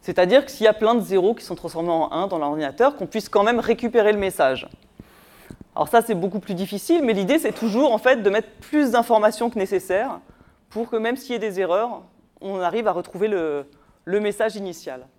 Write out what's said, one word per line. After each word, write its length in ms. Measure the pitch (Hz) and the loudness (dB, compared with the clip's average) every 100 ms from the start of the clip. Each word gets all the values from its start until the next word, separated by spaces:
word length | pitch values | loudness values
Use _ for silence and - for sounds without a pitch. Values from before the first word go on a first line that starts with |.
C'est-à-dire 420 | - 175 180 254 | -2 2 6 4
que 60 | 285 | 2
s'il 140 | - | 2
y 40 | 214 | 2
a 60 | |
plein 220 | 214 214 233 | 4 2 2
de 60 | |
zéros 340 | 170 190 185 233 | 2 2 2 -2
qui 100 | - | -8
sont 80 | |
transformés 380 | 170 170 165 170 | -10 -8 -6 -2
en 200 | 165 156 | 0 -2
un 140 | 156 196 | -2 -4
dans 140 | 175 | -2
l'ordinateur, 560 | 147 151 143 - 262 285 | -2 -2 -6 2 0 0
qu'on 100 | 185 | -6
puisse 240 | 220 - | -6 -2
quand 140 | 202 | 2
même 160 | 208 240 | 2 0
récupérer 540 | 214 226 233 240 208 | 0 -2 0 2 4
le 40 | 208 | 2
message. 500 | 190 - 139 131 - - _ _ - _ _ - - - - - | -2 0 0 0 -10 -20 _ _ -20 _ _ -20 -20 -20 -12 -4
Alors 140 | 151 | 4
ça, 120 | 233 | 4
c'est 140 | 226 190 | 4 -2
beaucoup 240 | 185 196 | -2 -6
plus 160 | - 180 | -6 -6
difficile, 480 | 196 208 - 339 | -6 -8 0 2
mais 100 | 262 | 2
l'idée, 240 | 202 190 302 | 0 2 2
c'est 140 | 302 | 0
toujours, 420 | - 226 214 285 | -2 -2 2 2
en 60 | 220 | 2
fait, 240 | 254 254 | 2 2
de 60 | 202 | 2
mettre 180 | 208 220 - | 0 -4 -18
plus 280 | - 302 277 | -2 0 2
d'informations 640 | 233 233 220 214 220 240 | 2 4 4 4 2 -4
que 80 | 226 | -2
nécessaire 600 | 185 190 185 185 254 202 - _ _ _ _ | -2 -2 0 -2 -2 -6 -16 _ _ _ _
pour 180 | 214 226 | -8 -4
que 60 | 226 | -2
même 220 | 226 254 | -2 -4
s'il 160 | - | -6
y 20 | 233 | -6
a 40 | |
des 200 | 214 185 | -4 -2
erreurs, 420 | 185 185 240 214 - _ _ _ | 0 0 0 -6 -16 _ _ _
on 160 | 196 196 | -10 -4
arrive 280 | 175 202 220 | -2 0 -2
à 40 | |
retrouver 360 | 175 - 180 214 | -2 -8 -4 -2
le, 400 | 196 160 143 139 _ _ _ - | -2 -2 -4 -8 _ _ _ -4
le 140 | 202 | -2
message 360 | 208 202 226 208 | -2 -2 -4 -4
initial. 500 | 196 170 - 127 131 | -12 -12 -14 -14 -18